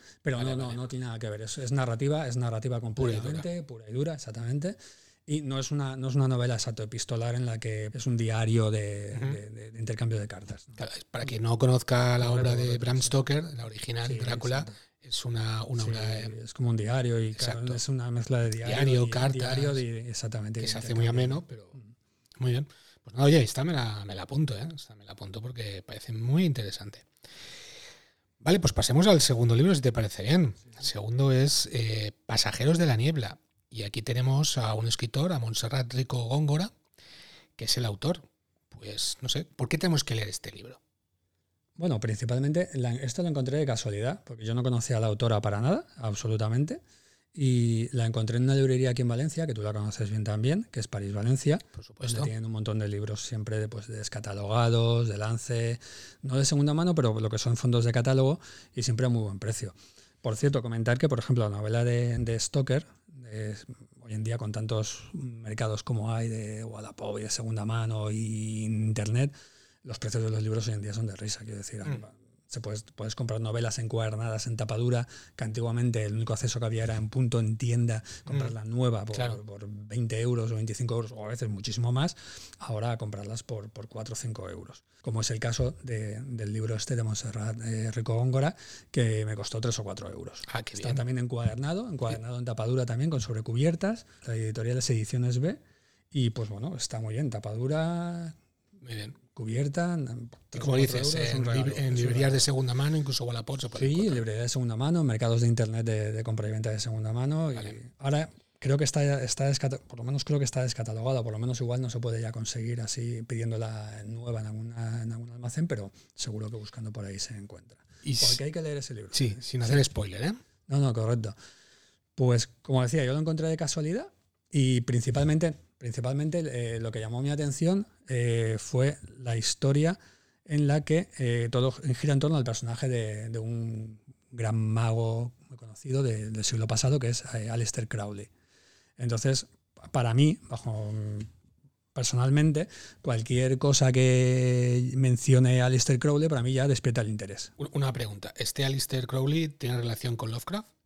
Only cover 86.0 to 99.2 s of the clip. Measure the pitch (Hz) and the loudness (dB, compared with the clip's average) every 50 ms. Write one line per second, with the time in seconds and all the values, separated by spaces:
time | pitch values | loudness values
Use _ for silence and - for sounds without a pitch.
86 | 110 104 104 113 131 139 123 110 107 101 104 110 110 110 113 107 - - 135 117 | -4 -6 -6 -8 -8 -8 -8 -6 -4 -4 -2 -2 -2 -2 -2 -4 -2 -2 0 0
87 | 113 107 107 - - 113 101 107 107 113 110 117 113 113 113 110 110 113 107 123 | 0 0 -2 -4 -4 -6 -6 -4 -4 -4 -4 -4 -4 -4 -2 -2 -2 -2 -2 -2
88 | 113 - 113 117 123 131 127 135 139 156 - - - - - - - _ - 135 | -2 0 2 2 2 2 4 4 2 2 0 -4 -10 -20 -20 -20 -18 _ 0 2
89 | 120 110 110 107 107 107 110 104 101 - - 110 110 117 113 113 104 101 101 107 | 2 4 2 0 -2 -2 -4 -6 -6 -6 -4 -2 -2 -2 -2 -2 -4 -6 -8 -8
90 | - - - - - - - - - - - 123 117 - - 98 - 123 127 135 | -10 -10 -10 -10 -12 -12 -12 -14 -10 -8 -8 -8 -8 -8 -10 -6 -4 -2 0 0
91 | 120 123 127 123 123 120 123 117 117 117 110 120 135 147 170 196 240 240 170 127 | 0 0 -2 -2 -2 -2 -2 -2 -2 -2 -2 -2 -2 -2 -2 -4 -4 -6 -6 -4
92 | 123 113 113 113 113 120 123 123 120 123 113 110 110 117 127 131 123 113 117 120 | -4 -4 -4 -4 -6 -8 -6 -6 -6 -4 -4 -2 -2 0 0 0 0 0 0 0
93 | 143 170 156 127 - - 113 110 110 - 113 120 143 170 165 165 - 196 226 233 | 0 0 0 -2 -2 -4 -4 -4 -4 -2 0 2 2 2 2 0 0 -2 -2 -4
94 | - - - _ - - 113 110 113 110 110 120 110 117 123 127 120 - 123 113 | -8 -16 -20 _ -8 -6 -4 -4 -4 -4 -4 -4 -2 -2 -2 0 0 0 0 0
95 | 110 - - 123 123 123 120 123 139 175 262 - - _ _ _ _ _ _ _ | 0 -2 0 0 0 0 0 0 0 0 -2 -4 -10 _ _ _ _ _ _ _
96 | _ _ - 143 123 117 110 123 113 104 98 101 120 170 - 123 - - - 110 | _ _ -2 0 0 0 0 -2 -6 -6 -8 -8 -8 -8 -6 -6 -6 -6 -6 -6
97 | 110 110 107 123 156 127 113 107 104 107 107 113 123 135 151 156 160 165 170 170 | -6 -4 -4 -2 -2 -2 -4 -6 -6 -6 -4 -4 -2 0 0 0 0 0 -2 -2
98 | 175 175 170 170 170 160 160 - _ _ _ _ _ _ _ 196 127 127 113 107 | -4 -6 -6 -8 -8 -10 -12 -14 _ _ _ _ _ _ _ -20 -14 -12 -10 -10
99 | 104 107 - - | -10 -10 -14 -18